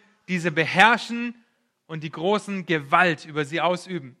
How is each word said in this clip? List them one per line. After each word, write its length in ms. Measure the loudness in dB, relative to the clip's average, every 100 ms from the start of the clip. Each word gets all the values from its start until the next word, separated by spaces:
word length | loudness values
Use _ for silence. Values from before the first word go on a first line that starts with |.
| _ _ -6
diese 240 | -4 -2
beherrschen 840 | 0 0 6 6 4 -2 -8 -8 -10 _ _ _ _ -14
und 160 | -10
die 80 | -10
Großen 540 | -4 0 0 -2 -8 -2
Gewalt 580 | -2 2 4 4 2 -4
über 200 | -6 -4
sie 160 | -2
ausüben. 540 | 0 -2 -4 -10 -10 -20